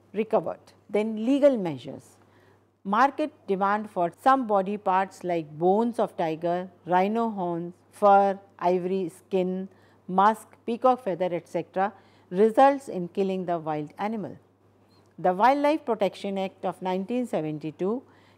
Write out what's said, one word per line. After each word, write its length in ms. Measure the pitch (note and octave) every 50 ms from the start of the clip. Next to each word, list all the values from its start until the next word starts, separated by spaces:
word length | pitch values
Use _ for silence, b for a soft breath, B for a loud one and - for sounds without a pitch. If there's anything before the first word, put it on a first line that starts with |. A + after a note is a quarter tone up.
| _ _ -
recovered. 460 | G3 A3 A3 - F#3+ - - F2+ - _ _ _ _ _ -
Then 360 | G#3 G3+ G#3+ A3 A3 G#3+ A3
legal 320 | A#3+ C#4 C#4 C4+ C#4+ C4+ A3+
measures. 600 | F#3 E3+ D3 B2+ B2+ D3+ C3+ B2 - - _ _ _ b b b b b b b b b b _ -
Market 500 | G3 G3+ A3 C4 C#4 C#4 - D4+ D4 - _ _ -
demand 420 | G3 F#3 G3 G3 G3+ G#3+ G#3+ G#3
for 240 | - F#3+ F3 E3+ - _ -
some 240 | C4+ C4 C4+ B3+ G#3+
body 300 | G#3+ G3 F#3+ F#3+ G#3 G#3
parts 460 | - G3 F#3 F#3+ G3 F#3 - - -
like 260 | F3 F3 E3+ D#3+ D3 D#3 D3
bones 420 | E3+ F3+ F#3+ G#3 A#3 A#3+ A3+ -
of 160 | G#3+ F3+ -
tiger, 540 | - F3+ D#3+ D#3+ D#3 E3 E3+ E3+ F3+ F3+ F#3 - _ -
rhino 440 | D#3+ F3 F#3 F#3 G3+ A3 A3+ A#3 A3+
horns, 440 | G#3+ G3+ F3+ F3 E3+ E3+ F3 F3 F3 _ _ _
fur, 480 | - - G#3+ G3+ G3 G3 G3 G3 F#3+ G3 - - _ -
ivory, 500 | F3 F3 F3+ F#3 F3 F3+ F#3+ F#3+ F#3+ D#3+
skin, 580 | - - _ _ - F#3 F3+ F#3 F#3 F#3 F#3+ F#3+ b b b b b b b b
musk, 400 | F3+ F#3+ G3 G#3+ A3 G#3+ - - _ - _
peacock 380 | - A#3 A3+ - B3+ B3+ B3 -
feather, 260 | G3 F3 D#3+ F#3 F3+ E3+
et 160 | E3+ E3 -
cetera, 420 | - F3 D#3+ - - F#3 F#3+ G#3 - b b b b b b b
results 580 | F3+ F3+ G#3+ A3+ G#3+ - C4 C#4 C#4+ C4+ - -
in 220 | - F#3 F3 E3+
killing 360 | - G3+ G3 F#3+ F#3+ F#3 F#3
the 120 | E3+ F3 E3
wild 340 | D#3 D#3 D#3 D3+ D3+ D3 - -
animal. 400 | G3 G#3 A3+ A3+ F3+ C3 - - _ _ _ _ _ _ _ _ b b b b b b b -
The 140 | E3 F3+ F#3
Wildlife 500 | F3+ G#3+ B3 C#4 C#4+ C#4+ D4 D4+ D#4 -
Protection 540 | - A3+ G3+ G3+ F#3 - - - G3+ G3 G3
Act 260 | F#3+ F#3+ - _ -
of 180 | F#3+ F3 -
nineteen 460 | F#3 F#3 F#3 F#3+ G3 F#3+ A#3+ B3 B3 A3+
seventy-two 760 | - F#3 D#3 D#3 D#3 D3+ D3 D#3 D3 - F3+ F#3+ A3 C4 - b b b b b b